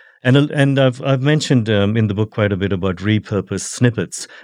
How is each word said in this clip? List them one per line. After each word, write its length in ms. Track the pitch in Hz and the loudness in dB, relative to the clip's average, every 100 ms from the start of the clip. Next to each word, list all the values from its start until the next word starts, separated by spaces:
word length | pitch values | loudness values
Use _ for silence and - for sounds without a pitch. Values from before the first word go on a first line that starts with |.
| - _ | -20 _
And, 140 | 127 139 | 2 2
uh, 100 | 147 | 2
and 260 | 151 139 135 | 0 2 2
I've, 220 | 131 123 | 2 0
I've 200 | 139 135 | -2 0
mentioned, 480 | 135 151 - 131 110 | 2 0 2 2 2
um, 280 | 107 101 113 | 2 2 0
in 100 | 110 | 0
the 60 | |
book 180 | 101 107 | -2 -4
quite 200 | - 101 | -2 -2
a 40 | 98 | 0
bit 140 | 98 | -2
about 240 | 95 95 87 | -2 -4 -2
repurposed 720 | 98 107 - 104 92 98 - | 0 0 0 -4 -4 -8 -8
snippets. 580 | - 120 113 85 - - - | 0 0 2 -6 -8 -14 -20